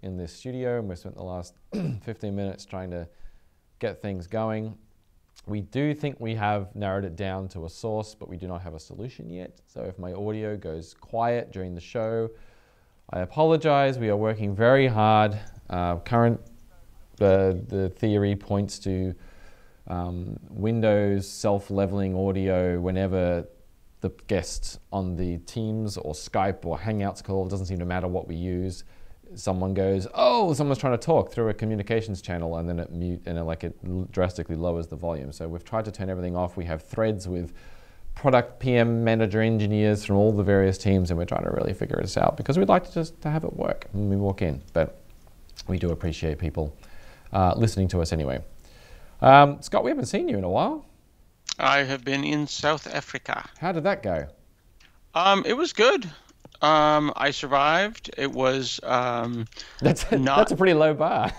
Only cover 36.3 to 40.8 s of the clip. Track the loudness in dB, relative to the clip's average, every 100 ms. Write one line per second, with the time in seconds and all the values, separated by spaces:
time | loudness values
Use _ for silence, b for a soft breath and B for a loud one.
36.3 | -2 -4 -4 -6 -8 -6 -2 0 -2 -4
37.3 | -6 -6 b b b b b b -2 4
38.3 | 4 2 -2 2 4 4 4 4 4 4
39.3 | 4 4 4 2 4 4 2 2 4 6
40.3 | 4 4 6 6 4